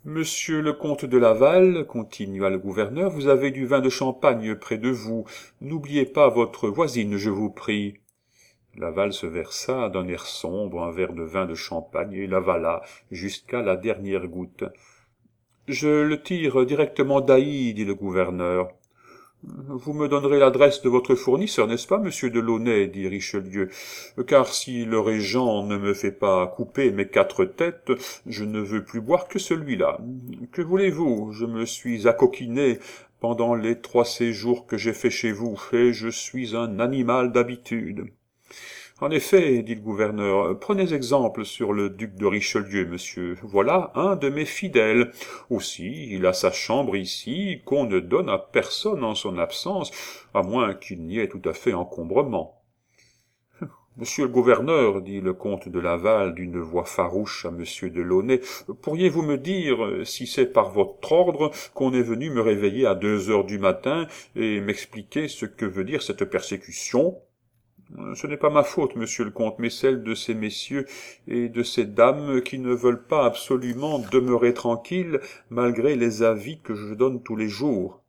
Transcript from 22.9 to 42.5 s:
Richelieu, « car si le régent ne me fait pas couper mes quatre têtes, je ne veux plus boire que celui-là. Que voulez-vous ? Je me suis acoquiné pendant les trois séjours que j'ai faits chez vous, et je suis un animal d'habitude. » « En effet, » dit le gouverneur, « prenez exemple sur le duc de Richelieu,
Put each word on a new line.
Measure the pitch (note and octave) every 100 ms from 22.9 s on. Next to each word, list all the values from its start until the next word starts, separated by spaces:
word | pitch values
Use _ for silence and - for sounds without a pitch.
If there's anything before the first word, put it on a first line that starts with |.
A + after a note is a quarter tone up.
| G2 F#2
Richelieu, « | G2 - G2+ F#2+ G2 F#2+ - - - - - B2
car | C#3 B2
si | - - B2
le | A2+ A2+
régent | G#2 A2 G2 A#2 B2 G#2
ne | G2+ G2+
me | G2+
fait | G2 G2+
pas | F#2+ G2+ F#2+ F2+
couper | - - - C3+
mes | G2+ G2
quatre | - G2 -
têtes, | F#2+ - E3+ E3+ - A#2+ - - -
je | G#2
ne | G#2+ G#2+
veux | G2+ G#2+
plus | G2+ A#2
boire | A2 F3+ -
que | -
celui-là. | - E3 D3 A#2 C#2+ - A#2+ B2+ A#2+ A#2+ A#2+
Que | -
voulez-vous ? | E3 F#3+ F#3+ D#3 D#3+ A2 A2
Je | G#2+ A#2
me | A2+ A2+
suis | - B2 A#2 A2
acoquiné | A2+ B2+ - B2 A#2+ C#3 A2+ - - _ _
pendant | A#2 A2+ A#2 A#2
les | A2 A#2
trois | - A#2+
séjours | A#2 - A#2+ G#2 A2+ B2 -
que | A2
j'ai | A2
faits | G#2+ B2
chez | A2 A#2
vous, | G#2 A#2 G2+ -
et | A#2+ A#2+
je | A#2 A2+
suis | A#2 - C3 A#2+
un | A2+ A#2 G2+
animal | B2 C3+ A#2+ B2+ B2+
d'habitude. » « | A#2+ A#2+ B2 - A#2 G2 G2+ - _ _ _ _ - - - - _
En | C#3+
effet, » | D#3 - F#3+ D#3+ B2
dit | A2
le | A2
gouverneur, « | G#2 G2+ G#2+ G#2+ G2+ G2 F2 G2+
prenez | - G3+ F#3
exemple | D3+ A#2+ C#3 A#2 -
sur | G#2 - G#2+
le | G#2 G2+
duc | F#2+ A2
de | F#2
Richelieu, | G2+ G2+ -